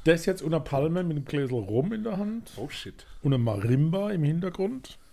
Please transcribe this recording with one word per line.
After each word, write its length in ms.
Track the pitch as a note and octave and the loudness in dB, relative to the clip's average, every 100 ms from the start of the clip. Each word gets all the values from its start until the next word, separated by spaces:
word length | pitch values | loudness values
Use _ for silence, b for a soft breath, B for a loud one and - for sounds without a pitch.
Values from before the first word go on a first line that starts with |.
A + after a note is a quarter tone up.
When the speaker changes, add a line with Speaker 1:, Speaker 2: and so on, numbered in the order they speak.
Speaker 1:
das 240 | - E3 F3 | 4 4 2
jetzt 160 | F#3+ | -2
unter 160 | D3 D#3+ | 0 -2
Palme 440 | D3 C#3 D#3 E3+ | 0 0 0 0
mit 140 | F3 D3+ | -2 -2
einem 80 | C#3 | -2
Gläsel 320 | D3 C#3 B2 | -2 0 -2
Rum 340 | G2 G#2+ D#3 | 0 0 0
in 100 | A3+ | -2
der 140 | A3 F#3+ | -4 -4
Hand. 340 | G#3 A3+ - - | -4 -6 -10 -10
Speaker 2:
Oh, 120 | - | -10
shit. 360 | - - - - - | -10 -12 -14 -18 -4
Speaker 1:
Und 100 | C#3+ | 2
eine 100 | C3+ | 2
Marimba 680 | A#2 G#2 A2+ B2+ D#3 F#3 G#3 | 2 2 4 4 4 2 0
im 120 | G3 | 2
Hintergrund. 760 | D3 D#3+ F#3 - G3 C4 - - b | 2 2 -2 -2 -2 -4 -12 -20 b